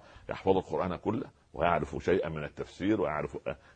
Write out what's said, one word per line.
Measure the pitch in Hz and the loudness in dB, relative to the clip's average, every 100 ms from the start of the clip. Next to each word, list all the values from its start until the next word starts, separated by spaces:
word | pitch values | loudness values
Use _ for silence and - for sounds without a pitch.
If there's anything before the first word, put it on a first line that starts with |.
| - - - | 2 -16 -10
يحفظ | - 95 95 | -2 2 2
القرآن | - 76 90 82 | 2 -2 -2 -2
كله | - 113 - - _ | -2 -2 -2 -12 _
ويعرف | - 85 85 73 69 | 0 2 2 0 -2
شيئا | 78 90 85 | 2 2 2
من | 78 | -4
التفسير | 73 - 67 - 95 107 | -8 -8 -12 -4 0 2
ويعرف | 76 76 71 71 - 80 - | 0 -2 -4 -6 -8 -8 -12